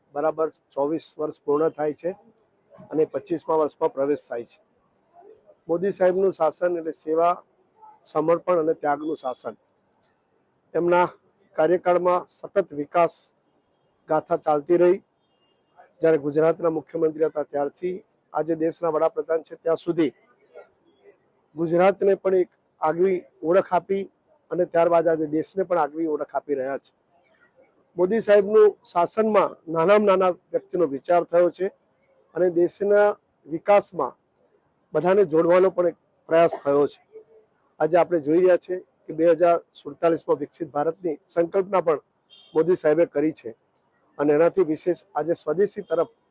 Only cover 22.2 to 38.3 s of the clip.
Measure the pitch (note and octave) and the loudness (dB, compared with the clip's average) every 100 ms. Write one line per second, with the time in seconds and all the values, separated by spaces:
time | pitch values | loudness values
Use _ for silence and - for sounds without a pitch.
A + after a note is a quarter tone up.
22.2 | G3 F#3+ F3 _ _ - D#3 E3+ F#3+ F3+ | 0 0 -2 _ _ -6 -4 0 0 -2
23.2 | - - D#3 F#3+ - F3+ E3+ G3 F#3 _ | -8 -10 0 0 2 -4 -2 -6 -8 _
24.2 | _ _ - E3 F3 E3+ E3+ E3+ E3 D#3+ | _ _ -10 -6 -2 0 2 2 2 -2
25.2 | D#3 D#3 - F#3+ F3 F3 C#3+ D#3 E3 D3+ | -2 -4 -6 -6 -4 -2 -2 -4 -6 -6
26.2 | D3 C#3 - C3+ C3 C3 _ _ _ _ | -6 -8 -6 -6 -6 -8 _ _ _ _
27.2 | _ _ _ _ _ _ _ E3+ F#3 A3+ | _ _ _ _ _ _ _ -4 -2 0
28.2 | G#3 G#3 G3 G#3+ G#3 - - F3 F3 - | 4 4 4 6 6 4 -6 -2 -2 0
29.2 | A3 G3+ D3+ - - D#3+ E3+ G#3+ G3+ F#3+ | 2 2 0 -4 -8 -2 4 4 4 2
30.2 | F#3 F3 _ E3+ - F3 D#3 C3+ - F3 | 2 -2 _ -8 -6 -2 -2 -2 0 0
31.2 | D#3+ E3+ F3 E3 F#3+ _ _ _ _ _ | 2 2 2 0 -8 _ _ _ _ _
32.2 | _ E3 F3+ E3+ F3 - G3+ G#3 G#3 G3+ | _ -2 0 2 -2 -2 0 4 2 0
33.2 | _ _ - D#3 - G3+ - E3+ B2+ - | _ _ -12 -8 2 2 2 -8 -8 -8
34.2 | _ _ _ _ _ _ _ D#3 F3 F#3+ | _ _ _ _ _ _ _ -2 2 2
35.2 | F3+ D#3+ E3+ F3+ F#3+ F3+ F3 - _ _ | 2 2 4 4 2 2 -2 -4 _ _
36.2 | - E3 E3 - C#3+ C#3+ C#3+ - _ - | 0 2 2 0 -2 0 0 -4 _ -20
37.2 | _ _ _ _ _ - D#3 E3+ D3+ E3+ | _ _ _ _ _ -6 0 2 2 0
38.2 | C#3 | 0